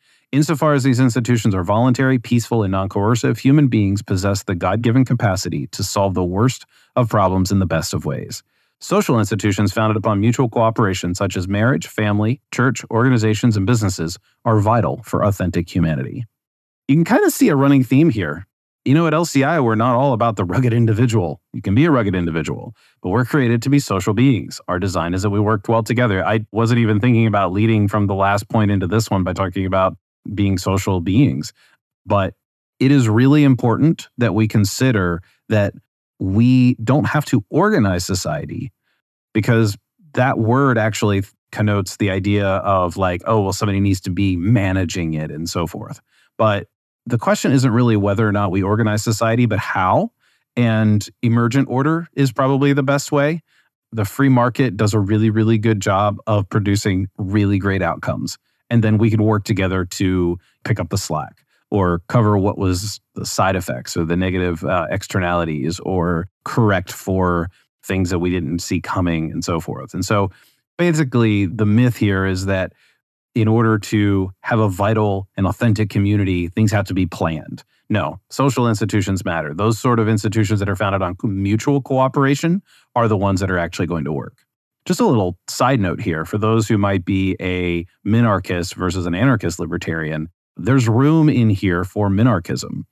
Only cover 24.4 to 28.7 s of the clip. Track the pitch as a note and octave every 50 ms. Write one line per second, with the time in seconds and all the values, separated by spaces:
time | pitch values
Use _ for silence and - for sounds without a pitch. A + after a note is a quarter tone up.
24.4 | C#2 - - - - - F2+ F2+ G2 F#2+ F2+ F2 E2 E2+ F#2 F#2 G2 G#2+ G2 G#2
25.4 | G#2 G#2 A2+ G#2 - - A2+ A2+ A2 - B2 A#2+ B2+ A2 G2 F#2 E2 F#2 A2 -
26.4 | A2 - - G#2+ A#2 A2+ B2 A#2+ A#2 G#2+ G#2+ G2+ G#2 B2+ A#2+ A2+ A2+ A2 G#2 G2+
27.4 | G2 F2+ F#2 G2+ G#2+ A2 A2+ G#2+ G#2 G2+ A2 G#2+ G2+ G2 G2+ G2 G2 G2 G2+ G#2
28.4 | - - - A2+ G#2+ G2+